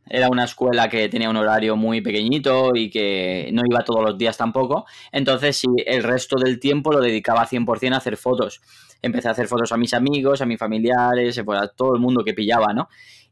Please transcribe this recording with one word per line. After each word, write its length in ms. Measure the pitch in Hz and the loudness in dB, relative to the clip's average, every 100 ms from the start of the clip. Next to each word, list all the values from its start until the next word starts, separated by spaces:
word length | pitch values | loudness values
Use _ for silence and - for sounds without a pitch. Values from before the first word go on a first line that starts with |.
| - | -6
Era 240 | 127 127 | 0 2
una 140 | 123 | 2
escuela 460 | 123 - 123 120 117 | -2 -2 0 2 0
que 180 | 113 107 | 0 -2
tenía 200 | 117 113 | -2 -2
un 80 | 110 | 0
horario 380 | 107 110 110 110 | 2 2 2 0
muy 240 | 113 113 | 0 -2
pequeñito 680 | 104 104 110 147 135 131 131 120 | -2 -2 0 0 2 2 2 2
y 140 | 107 | 0
que 600 | 110 101 95 92 92 67 | -2 -2 0 -2 -4 -2
no 80 | 117 120 | 0 2
iba 140 | 117 | 0
todos 200 | 117 113 | 0 0
los 140 | 110 98 | 0 0
días 200 | 113 107 | -2 -2
tampoco. 480 | 113 131 127 160 - - - | -2 -2 -2 -2 -6 -20 -8
Entonces, 420 | 143 135 127 147 131 | -4 0 0 0 0
sí, 100 | 127 123 - | 0 0 0
el 180 | 127 | -2
resto 320 | 117 127 - 131 | 0 -2 0 0
del 220 | 127 123 | 0 0
tiempo 320 | 139 143 156 | 0 0 2
lo 80 | 147 | 2
dedicaba 460 | 123 110 120 117 113 | 2 0 0 0 0
cien 200 | 120 117 | -2 -2
por 140 | 110 | -2
cien 140 | 127 | 0
a 40 | 131 | -2
hacer 200 | 120 107 | -4 -4
fotos. 440 | 123 123 101 - _ - - - | -2 -2 -2 -6 _ -20 -20 -10
Empecé 280 | 123 120 117 | -4 -2 -2
a 20 | |
hacer 160 | 113 104 | -2 -2
fotos 240 | 117 117 | -2 0
a 60 | 117 | -2
mis 160 | 120 | 0
amigos, 480 | 120 135 147 135 139 | 0 0 0 0 0
a 40 | 123 | -2
mis 140 | 113 | -4
familiares, 840 | 107 110 117 123 123 123 120 120 107 | -4 -2 2 2 2 2 0 -2 -2
pues, 140 | 101 | -2
a 80 | 101 | -2
todo 260 | - 131 120 | -2 0 2
el 60 | |
mundo 220 | 123 123 | 2 2
que 100 | 107 | 0
pillaba, 400 | 101 107 117 107 | -2 0 2 2
¿no? 160 | 110 170 - - - _ | 0 -6 -12 -20 -20 _